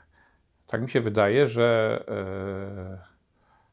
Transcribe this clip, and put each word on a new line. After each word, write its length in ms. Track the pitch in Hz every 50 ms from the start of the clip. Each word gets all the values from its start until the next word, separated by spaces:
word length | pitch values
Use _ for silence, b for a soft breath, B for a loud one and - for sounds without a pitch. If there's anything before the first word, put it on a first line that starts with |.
| B B B B B B B B B _ _ _ _
tak 160 | - - 113
mi 80 | 117 -
się 100 | - 131
wydaje, 480 | 117 110 104 107 101 101 110 135 147 127
że, 560 | 117 120 117 120 117 113 110 110 113 - - -
e, 880 | 107 101 98 95 95 98 95 98 95 98 98 98 101 98 92 92 95 92 92 b b b b _ _ _ _ _ _ _ _ _